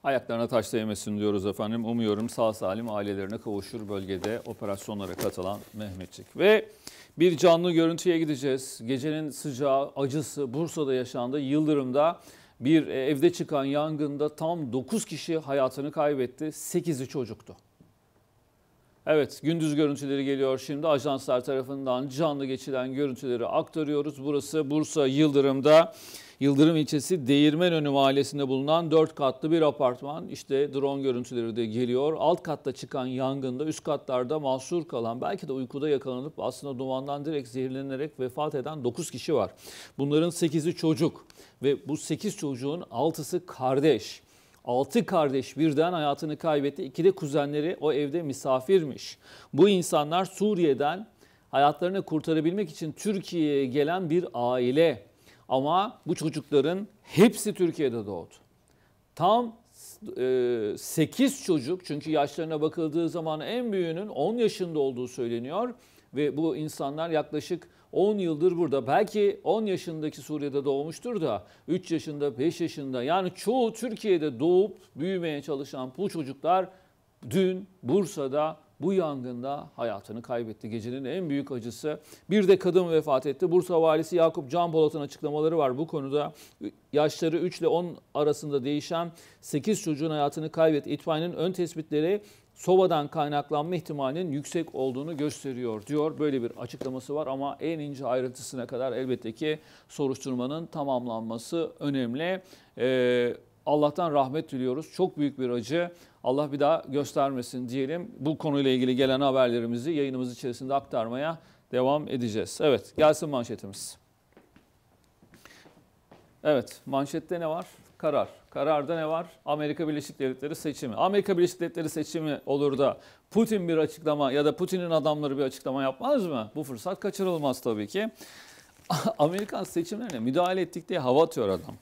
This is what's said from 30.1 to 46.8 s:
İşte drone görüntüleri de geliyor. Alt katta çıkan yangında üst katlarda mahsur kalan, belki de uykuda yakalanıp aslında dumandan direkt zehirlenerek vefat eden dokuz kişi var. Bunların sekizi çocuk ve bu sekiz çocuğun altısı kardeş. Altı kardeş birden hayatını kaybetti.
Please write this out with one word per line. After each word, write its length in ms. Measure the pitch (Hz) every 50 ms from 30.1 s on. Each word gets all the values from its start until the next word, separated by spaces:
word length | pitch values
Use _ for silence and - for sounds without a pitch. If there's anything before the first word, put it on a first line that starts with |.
| 151 170 175
İşte 460 | 196 - - - - 135 135 143 139 131
drone 280 | 139 135 139 139 139
görüntüleri 540 | 135 135 123 123 120 - 127 120 117 117 110
de 100 | 120 117
geliyor. 500 | 110 107 120 127 120 123 127 139 151 160 -
Alt 240 | 107 156 180 175 -
katta 280 | 170 147 - - 139
çıkan 340 | 123 - - - - 139 127
yangında 600 | 131 127 127 135 131 139 139 135 131 123 131 151
üst 180 | 156 151 - _
katlarda 560 | 165 147 139 - - 131 127 127 123 156 156
mahsur 480 | 147 135 131 131 - - 175 175 151
kalan, 340 | 160 - 123 117 113 117 127
belki 260 | - - 202 180 -
de 60 | 151 131
uykuda 360 | 135 131 117 - 143 135 156
yakalanıp 440 | 147 131 123 131 127 127 131 156 -
aslında 420 | - 92 120 127 - 135 143 135 120
dumandan 460 | 135 131 131 131 135 143 143 143 143
direkt 240 | 160 160 143 131 117
zehirlenerek 720 | 117 131 127 131 131 135 139 139 135 127 147 151 _ -
vefat 360 | 127 127 - 151 151 156 147
eden 280 | 139 123 147 160 151 120
dokuz 280 | 123 117 - 165 -
kişi 240 | - 127 - - 160
var. 160 | 123 98 - - - - - - - - - _
Bunların 320 | - 135 143 147 156 165 175
sekizi 460 | 160 - 170 160 139 165 143 175 165
çocuk 500 | - - 160 160 117 160 143 - - - _ - - - - _ _ -
ve 240 | 139 139 127 -
bu 100 | 123 147
sekiz 400 | 151 - - 160 - - 208 -
çocuğun 460 | - 160 143 135 117 131 139 156 175 - -
altısı 540 | - 113 139 165 156 - 147 - - 175 -
kardeş. 760 | - - - 127 131 135 135 139 156 131 107 - - - - _ _ _ _ _ _ _ _ _
Altı 400 | - 123 127 139 139 - 240 190
kardeş 520 | - 196 170 151 143 131 135 127 - -
birden 360 | 139 160 160 143 139 156 175 180
hayatını 440 | 165 151 143 143 - 170 156 151
kaybetti. 460 | - - 165 151 147 139 143 139 -